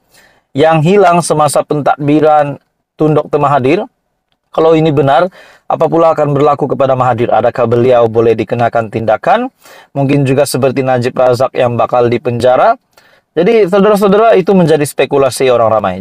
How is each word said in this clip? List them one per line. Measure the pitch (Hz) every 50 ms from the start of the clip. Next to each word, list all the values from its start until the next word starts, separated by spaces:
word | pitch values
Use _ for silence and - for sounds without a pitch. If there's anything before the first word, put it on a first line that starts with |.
| _ _ _ _ _ _ _ _ _ _ -
yang | 135 156 160 160 160
hilang | 147 175 202 208 196 175 170 175
semasa | 160 - 165 151 151 143 - 156
pentadbiran | 143 - 151 147 135 - - - 147 143 147 151 147 156 151 151 147 143 135 - _ _ _ _ _ _ _
Tun | - 156 156 151
Doktor | 151 - - 156
Mahathir, | 147 147 139 143 139 123 135 170 202 254 - _ _ _ _ _ _ _ _ _ _ _ _
kalau | - 160 160 160 165
ini | 156 156 165
benar, | 139 147 143 135 139 165 180 190 - - - - - _ _ -
apa | - 139 160
pula | 147 156 170 165 160 156
akan | 151 151 147 147
berlaku | 135 147 147 143 - 151
kepada | 127 135 123 139 131 131
Mahathir? | 127 123 127 120 113 120 110
Adakah | - 110 113 120 - - 120 113
beliau | 117 120 120 131 123 120 120 113
boleh | 110 117 113 117 110
dikenakan | 110 113 - 120 117 117 113 - 120 113 104
tindakan? | 127 110 113 107 107 - - 165 196 233 247 262 - _ _ - - - - _ -
Mungkin | 139 139 131 143 143 139
juga | 131 139 131 - -
seperti | - 131 127 131 120 135
Najib | 131 131 127 123 120 127 -
Razak | 131 127 127 123 113 110 - -
yang | - 127 120 120
bakal | 113 113 - 123 123 120 117
dipenjara. | 120 117 - 123 120 117 113 127 127 139 180 226 269 - _ _ _ _ _ _ _ _ _ _ _
Jadi, | 151 175 220 233 220 202
saudara-saudara, | 170 202 196 190 214 214 190 214 196 190 208 226 226 202
itu | 190 170 208 196
menjadi | 185 170 151 160 147 147
spekulasi | - - - 139 - 143 139 139 127 - - 135 131
orang | 120 117 113 110 110
ramai. | 107 104 95 90 95